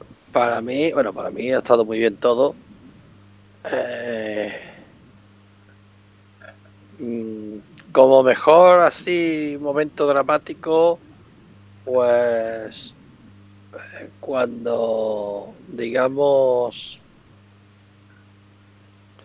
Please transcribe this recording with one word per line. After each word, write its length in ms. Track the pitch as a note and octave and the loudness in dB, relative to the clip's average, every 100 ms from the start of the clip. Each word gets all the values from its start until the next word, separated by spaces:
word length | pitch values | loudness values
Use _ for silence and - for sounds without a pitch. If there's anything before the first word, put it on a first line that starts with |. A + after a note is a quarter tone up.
| - - _ | -20 -20 _
para 280 | B2+ A#2+ A#2 | 0 0 0
mí, 320 | A#2 C3+ D#3+ | -4 -2 0
bueno, 200 | D3 A2+ | 0 -2
para 160 | - A2 | -4 -8
mí 200 | G2+ A#2+ | -6 -2
ha 80 | B2+ | -2
estado 260 | - A#2+ | 4 2
muy 140 | A2 A2 | 2 0
bien 180 | A2+ G2 | 0 0
todo. 380 | B2 A#2+ C#3+ - - - - - - - - - _ _ - | 0 2 0 -2 -16 -20 -20 -20 -20 -20 -20 -20 _ _ -8
Eh, 800 | B2+ B2 A#2+ A#2+ A2+ G#2+ G#2+ G#2 F#2 - - - - - - _ _ _ _ _ - _ _ _ _ _ _ - - - - - - | -6 -6 -8 -8 -8 -6 -6 -8 -10 -18 -20 -20 -20 -20 -20 _ _ _ _ _ -20 _ _ _ _ _ _ -20 -20 -20 -20 -20 -14
mm, 580 | A#2+ A#2 A2 A2 G#2+ G#2+ - - - | -10 -8 -8 -10 -12 -16 -18 -20 -2
como 300 | D3 C3 C3+ | 4 6 6
mejor, 580 | C3 A#2 D3+ D#3+ F3+ F3+ | 6 2 6 8 8 6
así, 760 | D#3+ - - F3 E3 D#3 D3 C#3+ | 4 0 -4 -2 -2 -4 -6 -6
momento 460 | D3 C#3+ D3+ - D3 | -4 -2 -4 -2 0
dramático, 920 | C#3 C3+ D3+ - D#3 E3 D#3+ E3+ E3 - - - - - - - - C3 | 0 0 -2 -4 -12 -2 2 2 0 -8 -20 -20 -20 -20 -20 -20 -18 -4
pues, 1080 | B2+ B2 A#2+ A#2+ A#2 A2+ A2+ G#2+ - - - - - - - - - - | 0 2 2 2 -2 -4 -8 -12 -16 -18 -20 -20 -20 -20 -20 -20 -20 -20
eh, 380 | - - - - - | -20 -18 -18 -20 -16
cuando, 1300 | A#2+ C3 B2 A#2 A#2 A#2 A2+ A2 G#2+ G#2 G2+ G2+ G2+ - - | -6 -2 -2 -4 -4 -2 -2 -2 -2 -4 -6 -8 -12 -18 -16
digamos, 1300 | A#2+ A#2 B2+ C3 C3+ C#3+ C#3 C3 B2 A#2+ - - - - - _ - - _ _ _ _ _ _ - - - _ _ _ _ - _ _ - | -10 -6 -2 -2 0 2 4 2 2 -2 -6 -16 -20 -20 -20 _ -20 -20 _ _ _ _ _ _ -20 -20 -20 _ _ _ _ -20 _ _ -20